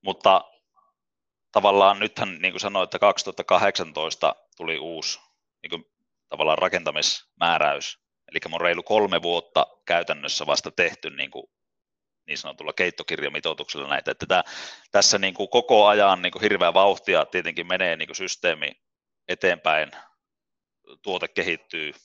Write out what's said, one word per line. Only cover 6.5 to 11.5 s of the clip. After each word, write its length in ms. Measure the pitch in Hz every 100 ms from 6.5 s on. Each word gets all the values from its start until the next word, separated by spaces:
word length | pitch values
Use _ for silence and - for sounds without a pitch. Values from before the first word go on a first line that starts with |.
| 78
rakentamismääräys, 1400 | 90 90 78 76 - - _ _ 85 80 76 71 - - _ _ _
eli 80 | 78 82
me 60 | 82
on 60 |
reilu 220 | 87 85
kolme 380 | - 107 101 87
vuotta 460 | 85 85 - - - _ -
käytännössä 600 | 85 85 76 71 - 76
vasta 260 | 73 82
tehty, 380 | - 85 - 80
niin 220 | 69 69
kuin, 160 | 65 -